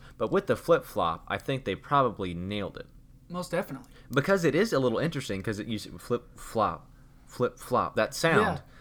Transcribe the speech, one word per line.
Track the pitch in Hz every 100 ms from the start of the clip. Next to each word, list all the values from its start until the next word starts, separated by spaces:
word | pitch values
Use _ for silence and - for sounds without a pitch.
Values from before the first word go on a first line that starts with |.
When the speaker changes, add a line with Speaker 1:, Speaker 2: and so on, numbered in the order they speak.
| - -
Speaker 1:
But | 110
with | 180 -
the | 113
flip-flop, | - 165 - - 85 82 -
I | 98
think | - 135
they | 107 92
probably | - 143 127 98 92
nailed | 85 90 104 92 -
it. | - - - - -
Speaker 2:
Most | 175 180
definitely. | 170 190 135 - - -
Speaker 1:
Because | 127 139 196
it | 165
is | 139 226
a | 139
little | 127 113
interesting, | 147 143 - 95
'cause | 95 101
it, | 107
you | 107
s-, | - 87
flip-flop, | - 120 - - - 113 98 80 - - - - -
flip-flop, | - 123 - - 120 87 110
that | 110
sound. | - 165 165 214 -
Speaker 2:
Yeah. | - -